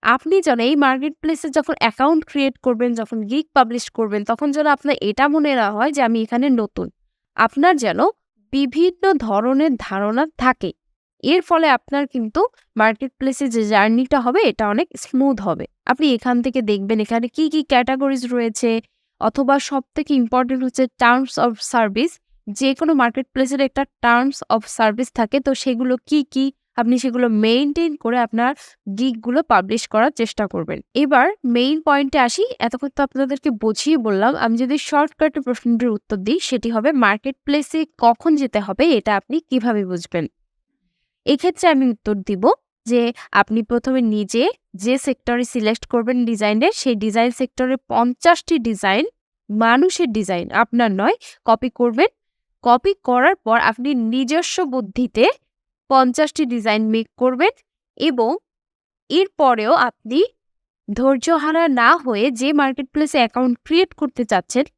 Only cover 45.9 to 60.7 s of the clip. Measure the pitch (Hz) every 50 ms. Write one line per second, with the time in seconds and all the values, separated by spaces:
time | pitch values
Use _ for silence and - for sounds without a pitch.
45.9 | - 240 226 226 254 247 240 226 233 202 214 208 214 220 262 370 440 - - 269
46.9 | 240 208 202 220 202 233 233 247 240 - 262 247 _ - 254 254 262 262 _ _
47.9 | - 220 233 247 247 _ - 339 349 330 - - 339 302 226 233 220 190 - 196
48.9 | 190 214 311 453 _ _ _ _ _ _ _ _ 202 214 226 226 233 262 320 370
49.9 | - - 349 262 214 220 202 180 190 175 175 - - 202 233 - - 233 240 220
50.9 | 196 190 202 - - - - - - _ _ - 226 226 - 254 _ - 240 240
51.9 | 220 233 339 466 _ _ _ _ _ _ _ _ _ _ - 240 240 247 _ 392
52.9 | 392 _ _ - 247 247 254 320 392 - _ 220 220 233 - - 220 - 247 285
53.9 | 294 247 226 220 226 254 269 240 294 330 330 - - - 370 285 254 262 226 185
54.9 | - - 254 - _ 220 240 392 554 _ _ _ _ _ _ _ _ _ _ _
55.9 | 269 262 262 247 240 - 302 294 - - 311 247 240 233 208 226 214 214 220 220
56.9 | 220 226 226 _ _ _ 247 254 254 247 330 415 523 _ _ _ _ _ _ _
57.9 | _ - - 214 254 240 226 226 302 440 _ _ _ _ _ _ _ _ _ _
58.9 | _ _ _ _ - 339 381 - _ - 302 262 247 220 214 220 311 - 247 247
59.9 | - _ _ 220 240 294 403 494 _ _ _ _ _ _ _ _